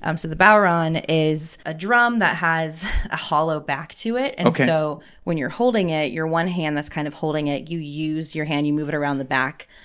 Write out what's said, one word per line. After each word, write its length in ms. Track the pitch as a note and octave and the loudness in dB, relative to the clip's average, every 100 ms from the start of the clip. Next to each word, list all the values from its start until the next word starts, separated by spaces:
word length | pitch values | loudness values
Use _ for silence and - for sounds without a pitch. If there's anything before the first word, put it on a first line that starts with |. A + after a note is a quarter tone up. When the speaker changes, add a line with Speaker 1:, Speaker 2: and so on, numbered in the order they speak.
Speaker 1:
Um, 140 | - D#3 | -4 -4
so 100 | D#3+ | -6
the 80 | D#3 | 4
bodhrán 680 | F#3+ G#3+ F#3+ E3+ D#3+ E3 - | 8 8 6 4 2 0 2
is 520 | D#3+ D#3 D#3 D#3+ - - | 2 4 2 -2 -6 -8
a 80 | D#3+ | -8
drum 440 | F#3+ A#3+ A#3+ A#3 | 2 4 4 4
that 160 | F3+ D#3+ | 2 2
has 460 | E3+ D#3+ D#3+ D#3+ F#3+ - - | 0 0 -2 -6 -2 -2 -2
a 40 | D#3+ | -6
hollow 440 | - D3+ D#3+ D#3 | 0 0 2 -2
back 320 | D3+ C#3 D#3+ - | -4 -6 -6 -8
to 220 | A3 A#3+ | -4 -2
it. 160 | C#4 - | -2 0
And 100 | F3+ | 0
Speaker 2:
Okay. 160 | E3 D#3+ | 2 2
Speaker 1:
so 360 | D#3+ D3+ D3 - - - | 2 0 -4 -12 -12 -4
when 120 | D#3+ | -2
you're 120 | C3+ | -2
holding 420 | - A#3+ A3+ F3+ | 0 2 2 0
it, 200 | D#3 D3+ | 0 -2
your 140 | D#3+ D#3+ | -2 -2
one 200 | D#3+ F3 | 0 0
hand 280 | F3+ D#3 D3 | -2 -2 -2
that's 140 | D3 | -4
kind 180 | - D3 | -6 -6
of 60 | |
holding 340 | C#3+ D#3+ D3+ D3 | -4 -4 -2 -2
it, 220 | C#3+ D3 | -4 -6
you 80 | E3+ | -8
use 540 | D3 D3 D#3 D#3 D#3 D#3 | -8 -6 -4 -4 -6 -6
your 100 | D3+ | -4
hand, 200 | D3 D3 | -2 0
you 80 | |
move 160 | D3 D3 | 0 -2
it 60 | D3+ | -2
around 240 | C#3+ C#3 | -2 -4
the 40 | C3 | -2
back 420 | C3+ C3 - - - | -2 -2 -6 -20 -20